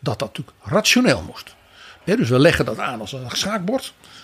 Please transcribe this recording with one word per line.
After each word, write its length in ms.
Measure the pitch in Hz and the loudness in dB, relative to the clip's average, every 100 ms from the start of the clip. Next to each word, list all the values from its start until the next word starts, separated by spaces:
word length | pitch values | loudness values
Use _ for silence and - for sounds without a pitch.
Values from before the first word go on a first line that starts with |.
dat 180 | - 127 | -4 -4
dat 100 | 101 | -6
natuurlijk 280 | - 135 _ | -8 -14 _
rationeel 600 | - 170 214 240 254 117 85 | -4 0 4 4 4 2 -2
moest. 280 | - - - _ - - - | -14 -18 -20 _ -20 -20 -14
Hè, 120 | - 226 | -2 0
dus 120 | 120 | 2
we 100 | 127 | 6
leggen 260 | 156 - | 6 4
dat 140 | 127 113 | -2 -2
aan 220 | 104 113 | -4 -6
als 120 | 104 | -10
een 180 | 135 123 | -10 -8
schaakbord. 640 | - 190 214 175 262 - - - - | -6 -4 -4 -2 -4 -4 -16 -20 -20